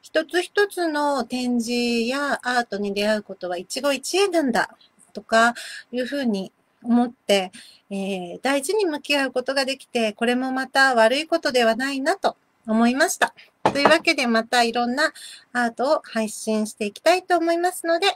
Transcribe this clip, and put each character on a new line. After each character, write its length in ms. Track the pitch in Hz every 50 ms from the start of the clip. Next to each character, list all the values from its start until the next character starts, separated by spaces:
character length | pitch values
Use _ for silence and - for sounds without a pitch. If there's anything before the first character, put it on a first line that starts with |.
一 240 | _ - _ 311 320
つ 160 | 285 - 349
一 280 | 359 - _ - 415 403
つ 200 | - 359 349 330
の 360 | 302 294 294 285 285 269 240
展 360 | 233 247 254 247 247 247 240
示 480 | 226 226 240 240 240 240 233 233 226 233
や 320 | 254 277 285 285 247 - -
ア 180 | 247 247 247
ー 60 | 240
ト 120 | _ - 196
に 160 | 202 202 196
出 120 | 202 208
会 120 | 208 220 214
う 40 | 208
こ 120 | - 190
と 160 | _ - 175
は 80 | 180 175
一 240 | 190 _ - 262 247
期 120 | 285 277
一 240 | 262 277 - - 359
会 120 | 403 392
な 120 | 339 330 302
ん 100 | 262 220
だ 220 | 190 165 - - _ _ _ _ _ _ _ _
と 80 | -
か 320 | 202 _ 226 226 226 240 233 - - - - - - _ -
い 80 | 247
う 60 | 254
ふ 80 | 240 277
う 100 | 285 269
に 260 | 240 208 190 190 226 _ _ _ _ _ _ -
思 240 | 247 233 240 240
っ 40 | 254
て、 420 | - _ _ - 202 196 190 185 - - - - - _ _ _
え 460 | 202 196 190 190 202 185 180 175 175
ー、 40 | - _
大 200 | 262 277 285 277
事 120 | 285 370
に 120 | 440 415
向 140 | 339 302 285
き 160 | - - 285
合 100 | 285 277
う 40 | 262
こ 120 | 262 254 254
と 120 | 269 269
が 100 | 277 269
で 120 | 262 269
き 100 | 262 -
て、 260 | _ _ 240 226 214 208
こ 140 | - 233
れ 100 | 233 247
も 160 | 247 262 262 262
ま 160 | 262 262 247
た 260 | _ 269 262 262 254
悪 240 | 233 220 220 247 285
い 80 | 311
こ 120 | 320 339 330
と 140 | - 302 247
で 120 | 254 240
は 120 | 226 226
な 160 | 233 262 277 277
い 80 | 269
な 160 | 269 302 381
と 200 | 392 - - - _ _ _ _ _ _
思 220 | - 214 220 233 240
い 60 | 247
ま 140 | 269 311 370
し 100 | - -
た。 160 | 269 - _ - - _ _ _ _ 254 247
と 60 | 277
い 60 | 285
う 40 | 294
わ 120 | 311 330
け 140 | 320 339 320
で、 120 | 294 269
ま 180 | 240 226 226 226
た 180 | 233 - 247 240
い 100 | 233 233
ろ 140 | 240 240
ん 80 | 240 240
な 180 | 254 311 302 - - - - - - _ _ _
ア 140 | 240 240
ー 80 | 233 233
ト 220 | - 240 277 311
を 40 | 277 -
配 260 | - - 233 220 214
信 380 | - - - 220 220 214 220
し 80 | 214 -
て 120 | _ 220
い 60 | 208 202
き 80 | -
た 140 | _ 320 349
い 80 | 370 370
と 140 | _ 359
思 160 | 339 330 330 339
い 60 | 339
ま 140 | 349 359 349
す 140 | - -
の 120 | 330 330 339
で 80 | 359 392 -